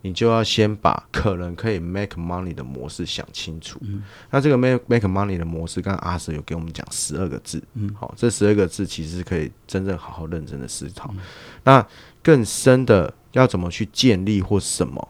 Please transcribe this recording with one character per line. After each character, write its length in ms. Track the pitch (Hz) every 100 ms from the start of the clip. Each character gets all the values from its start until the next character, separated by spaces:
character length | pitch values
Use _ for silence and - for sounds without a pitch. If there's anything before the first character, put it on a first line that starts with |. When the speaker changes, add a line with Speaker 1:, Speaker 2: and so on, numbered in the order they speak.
Speaker 1:
你 100 | 95
就 140 | 90 117
要 160 | 113
先 320 | 107 - 107
把 260 | 107 - - -
可 240 | - 107 90
能 180 | 87
可 160 | 87 113
以 80 | 98
make 380 | 85 95 101 -
money 320 | 85 87 92
的 120 | 80
模 240 | 64 65 71
式 180 | - 87
想 180 | - -
清 280 | - - 80
楚。 180 | - -
Speaker 2:
嗯。 200 | 101 98 98 - -
Speaker 1:
那 80 | 139
这 100 | 143
个 80 | 127
make，make 500 | 127 123 - 117 98
money 300 | 95 101 92
的 60 |
模 200 | 82 82
式， 160 | 82 -
刚 140 | 95 98
刚 140 | 90
阿 40 |
Sir 200 | 87 -
有 80 | 76
给 140 | - 85
我 40 |
们 120 | 82
讲 120 | 73 -
十 260 | - - 76
二 100 | 92
个 100 | 65
字。 180 | - 80 -
Speaker 2:
嗯。 140 | 117 101
Speaker 1:
好， 180 | 104 - -
这 120 | 120
十 200 | 107 104
二 60 |
个 120 | 104 92
字 180 | -
其 220 | 92 - 78
实 120 | 87
是 40 |
可 160 | 87 87
以 100 | 76 - -
真 180 | 98 95
正 100 | 85
好 140 | -
好 160 | - 80
认 180 | 85
真 140 | 73 69
的 80 | 64
思 220 | - 69 -
考。 120 | 143
Speaker 2:
嗯。 80 | 98 90 - - -
Speaker 1:
那 240 | - 135 117 - - _
更 240 | - 151
深 400 | 107 - - 127
的 300 | 123 101 - - _
要 160 | 131 127
怎 140 | 92
么 100 | 87
去 180 | - 104
建 320 | - 131 95 95
立 160 | 104
或 160 | 90 101
什 260 | - -
么？ 240 | 78 67 -